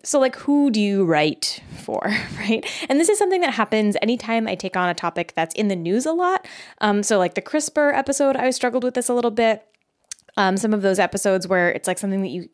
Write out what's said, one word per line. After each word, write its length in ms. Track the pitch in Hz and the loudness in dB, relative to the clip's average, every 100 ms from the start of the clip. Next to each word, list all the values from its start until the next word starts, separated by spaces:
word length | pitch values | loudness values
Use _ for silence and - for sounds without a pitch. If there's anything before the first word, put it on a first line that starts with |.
so, 160 | - 285 | -2 2
like, 160 | 262 - | 2 0
who 340 | - 285 285 | 0 2 2
do 120 | 214 | 2
you 240 | 208 196 175 | 2 2 2
write 560 | 151 151 - - - - - - | 4 2 0 -6 -8 -14 -14 -8
for, 160 | - | -4
<laughs> 380 | - 214 - - | -2 -2 -4 -6
right? 260 | 202 226 - - 320 | -2 -2 -4 -8 0
And 100 | 277 | 2
this 80 | 339 | 2
is 100 | 415 | 2
something 220 | 381 370 | 2 2
that 140 | 320 | 0
happens 420 | 233 208 220 208 196 | 0 0 2 2 0
anytime 440 | 214 240 220 226 214 | 0 -2 -2 -2 -2
I 100 | 185 | -4
take 200 | 190 185 | -4 -2
on 140 | 180 | -2
a 40 | |
topic 380 | 170 170 175 170 | -2 -4 -4 -4
that's 220 | - 165 - | -2 -2 0
in 140 | 208 | -2
the 60 | 185 | 0
news 300 | 165 220 311 | 0 0 0
a 60 | |
lot. 340 | 330 359 370 - - - - | 0 0 0 -4 -16 -20 -2
Um, 200 | 208 202 | 0 2
so, 160 | 202 208 | 2 2
like, 180 | 175 202 | 2 -2
the 60 | |
CRISPR 520 | - 302 294 302 294 269 | -4 -2 -2 0 2 2
episode, 400 | 269 277 277 269 | 0 0 0 2
I 140 | 254 | 0
struggled 340 | 254 247 240 | 0 0 0
with 100 | 247 | -2
this 140 | 247 247 | -2 0
a 60 | |
little 180 | 240 233 | 0 0
bit. 320 | 220 226 214 - _ _ _ - - _ - | 2 2 0 -6 _ _ _ -18 -18 _ 0
Um, 160 | 190 196 | 2 2
some 160 | 220 | 0
of 120 | 208 | 2
those 160 | 190 190 | 2 2
episodes 480 | 180 202 202 190 180 | 2 0 0 0 2
where 240 | 185 175 | 2 2
it's, 160 | - - | 0 -4
like, 100 | 180 | -2
something 240 | 196 196 | -2 -2
that 60 | 190 | -2
you, 180 | 170 - | -6 -10